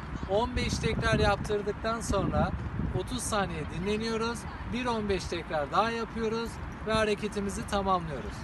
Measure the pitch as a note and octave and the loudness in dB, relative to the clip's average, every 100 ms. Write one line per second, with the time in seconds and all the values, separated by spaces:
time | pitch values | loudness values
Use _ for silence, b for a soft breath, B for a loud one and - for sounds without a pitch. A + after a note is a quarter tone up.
0 | - - - G3+ B3 B3 A#3+ - A3+ G#3+ | -8 -8 0 2 2 0 0 0 0 2
1 | A3+ G#3+ G#3 G3 - G#3 G3+ G3+ A3+ A3+ | 4 6 6 4 0 0 0 -2 -2 -2
2 | G#3 G3+ F3 D3+ F3 - - - - F3+ | 2 2 2 2 2 0 -4 -2 0 -2
3 | F#3+ B3+ - G#3+ F#3 E3+ C#3+ - F#3+ G#3+ | -2 -4 0 0 0 -2 -4 -4 -2 0
4 | A3+ A3 A3+ A#3 - - - A#3 B3 A3+ | 0 0 0 -2 -8 -8 -4 -2 0 0
5 | G#3 F#3 - F3 - D#3+ C#3 E3+ A3+ A#3 | 0 0 0 -4 -2 -2 2 4 4 0
6 | A3+ A3+ A3 A3+ A#3 - - - G#3+ A3 | -4 -2 0 0 -2 -6 -8 -6 0 4
7 | G#3+ G3+ G#3 G#3 G3+ F#3 A3 G3+ G3 F#3 | 4 2 0 -2 -2 -4 -2 0 2 2
8 | D#3+ C3 G#2+ - | 0 -6 -6 -8